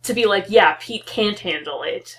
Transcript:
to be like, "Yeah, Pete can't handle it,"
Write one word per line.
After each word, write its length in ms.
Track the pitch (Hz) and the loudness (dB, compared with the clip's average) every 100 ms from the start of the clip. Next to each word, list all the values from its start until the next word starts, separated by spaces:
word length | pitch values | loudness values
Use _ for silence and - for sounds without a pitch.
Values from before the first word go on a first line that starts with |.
to 100 | - | -4
be 120 | 233 220 | 0 2
like, 200 | 196 190 | 2 4
"Yeah, 300 | 220 170 - | 6 6 2
Pete 260 | - 220 - | -10 -12 -8
can't 320 | - 208 208 | -2 -2 -2
handle 440 | 185 151 147 139 | -6 -6 -6 -8
it," 320 | 151 165 - | -6 -8 -12